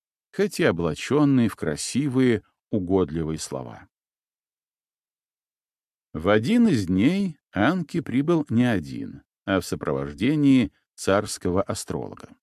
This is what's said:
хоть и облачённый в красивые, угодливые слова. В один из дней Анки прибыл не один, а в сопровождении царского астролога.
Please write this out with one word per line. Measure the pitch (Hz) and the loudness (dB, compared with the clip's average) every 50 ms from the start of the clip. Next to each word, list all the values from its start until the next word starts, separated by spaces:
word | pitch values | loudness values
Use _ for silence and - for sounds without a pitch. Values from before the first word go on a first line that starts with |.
| _ _ _ _ _ _ - | _ _ _ _ _ _ -4
хоть | - 202 202 - - | -4 -4 -2 -2 0
и | 170 | 2
облачённый | 123 101 85 85 80 78 - - - 131 151 147 143 135 123 117 | 2 2 0 -2 -4 -4 -4 -4 0 2 2 4 4 4 4 2
в | 95 - | 0 -2
красивые, | - - 80 73 - - - - 127 151 139 123 131 131 123 113 104 - _ _ _ _ _ | -4 -4 -4 -4 -4 -6 -4 -2 -2 -2 0 0 2 2 2 2 0 -2 _ _ _ _ _
угодливые | - 104 87 85 95 95 90 71 78 82 78 78 80 78 | -4 -4 0 2 2 2 2 0 -2 -4 -4 -4 -4 -6
слова. | - - 69 65 64 58 55 - - - _ _ _ _ _ _ _ _ _ _ _ _ _ _ _ _ _ _ _ _ _ _ _ _ _ _ _ _ _ _ _ _ _ _ _ _ _ _ _ _ _ _ _ _ - | -8 -8 -8 -10 -10 -12 -16 -18 -20 -20 _ _ _ _ _ _ _ _ _ _ _ _ _ _ _ _ _ _ _ _ _ _ _ _ _ _ _ _ _ _ _ _ _ _ _ _ _ _ _ _ _ _ _ _ -10
В | 78 80 98 | -4 2 2
один | 107 110 113 170 233 247 233 | 2 2 4 2 4 4 4
из | 220 143 110 95 | 4 4 2 2
дней | 85 92 92 107 151 185 196 202 180 - - _ _ | 2 2 4 4 4 2 2 -2 -4 -6 -10 _ _
Анки | - 90 107 139 185 185 156 - - 165 | -2 0 2 2 2 0 -4 -4 -6 -6
прибыл | - - 113 135 147 165 175 160 143 - | -4 -2 -2 -2 0 2 0 0 0 0
не | 113 117 123 | 0 2 2
один, | 123 110 87 73 67 123 117 107 - - - - _ _ _ _ | 2 0 -2 -4 -6 -10 -10 -10 -12 -14 -16 -20 _ _ _ _
а | 101 98 92 | -2 0 0
в | - | 0
сопровождении | - - 73 - 78 69 67 69 71 73 73 107 135 156 151 143 139 135 127 110 92 - _ _ _ _ | -2 -6 -6 -4 -4 -4 -4 -4 -6 -6 -2 -2 0 2 2 4 4 6 4 4 0 -4 _ _ _ _
царского | - - 98 95 104 107 107 - - - 92 87 98 | -6 0 0 2 2 0 -2 -6 -6 -2 -2 0 0
астролога. | - - 104 - - - 82 69 57 50 50 - - - - - | -2 -2 -6 -8 -8 -8 -8 -8 -8 -10 -14 -18 -20 -20 -20 -20